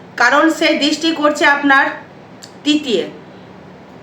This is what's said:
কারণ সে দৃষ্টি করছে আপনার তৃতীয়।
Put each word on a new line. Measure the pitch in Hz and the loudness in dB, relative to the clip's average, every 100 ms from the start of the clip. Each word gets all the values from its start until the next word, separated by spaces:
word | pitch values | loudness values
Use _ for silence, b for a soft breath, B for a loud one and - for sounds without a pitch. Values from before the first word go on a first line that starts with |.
| B - | B -2
কারণ | 240 285 320 311 | 2 4 2 2
সে | 311 311 | 0 0
দৃষ্টি | 285 302 330 311 | -2 -2 -2 0
করছে | 294 294 302 285 | 0 2 0 2
আপনার | 285 269 302 - - - - - - - 294 | 2 2 2 -6 -16 -20 -20 -20 -20 -8 -2
তৃতীয়। | 302 269 185 151 - - - - - - - - - | -2 0 -4 -4 -10 -20 -20 -20 -20 -20 -20 -20 -20